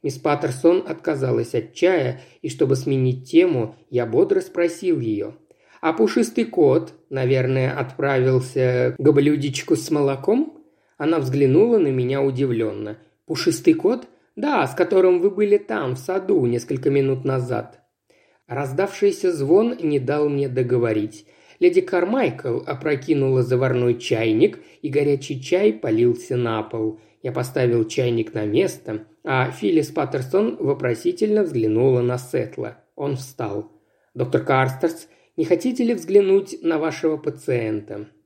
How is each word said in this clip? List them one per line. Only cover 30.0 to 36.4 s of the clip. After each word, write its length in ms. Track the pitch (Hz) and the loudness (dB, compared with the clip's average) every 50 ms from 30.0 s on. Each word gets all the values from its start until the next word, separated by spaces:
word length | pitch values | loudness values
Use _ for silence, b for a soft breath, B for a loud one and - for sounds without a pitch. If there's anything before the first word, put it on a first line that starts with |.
| 143 131 - 139 131 - - 196 214 233 233 | -4 -2 -4 -6 -4 -2 0 0 0 0 -2
вопросительно 840 | - 165 135 139 135 135 123 117 - - 175 175 - 220 214 208 214 196 | -2 -2 -2 -2 0 -2 -2 -2 0 -2 -4 -2 0 0 0 2 0 0
взглянула 580 | 165 139 120 110 107 107 113 127 135 127 123 | 0 -2 0 0 2 2 2 4 4 4 2
на 160 | 120 123 127 | 2 0 -2
Сетла. 600 | 127 131 - - 123 117 120 - - 120 113 117 _ _ _ _ | -4 -6 -4 -4 -4 -4 -4 -8 -10 -10 -10 -12 _ _ _ _
Он 180 | - 139 143 139 | -8 -6 -6 -6
встал. 560 | 127 - - - - 123 104 101 107 110 - _ _ _ _ _ _ _ _ _ | -6 -10 -14 -10 -10 -8 -6 -6 -8 -10 -12 _ _ _ _ _ _ _ _ _
«Доктор 300 | 123 131 131 143 135 - | -6 -4 0 0 -2 0
Карстерс, 640 | - 135 131 131 131 - - - 160 - - - b b b b b b | 2 2 2 2 0 -2 -2 -4 -4 -4 -6 -16 b b b b b b
не 80 | - 156 | -4 0
хотите 400 | - 175 - - 254 247 - 240 | 0 0 0 0 -4 -2 -2 -2
ли 80 | 226 240 | -2 -2
взглянуть 680 | 185 160 180 196 202 196 190 190 202 | -4 -4 4 4 4 6 6 2 2